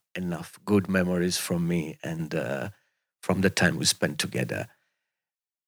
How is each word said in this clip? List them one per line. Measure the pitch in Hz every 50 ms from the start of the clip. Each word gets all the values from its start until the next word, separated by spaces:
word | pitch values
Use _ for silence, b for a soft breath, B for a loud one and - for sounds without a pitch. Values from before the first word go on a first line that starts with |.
| _ _ -
enough | 90 92 90 85 78 85 - - - -
good | - 104 104 92 92
memories | 95 92 90 90 90 90 87 90 87 -
from | - - 90 85 85 85
me | 87 85 78 78 80 -
and, | - 80 82 80 82 76 82
uh, | 80 67 58 69 67 65 101 - _ _ _ _ _ _ _ _ _
from | - - 95 95
the | 92 95
time | - - 90 87 82 71
we | 69
spent | - - - - - - -
together. | - - - 64 62 57 50 52 - - _ _ _ _ _ _ _ _ _ _ _ _ _ _ _ _ _ _ _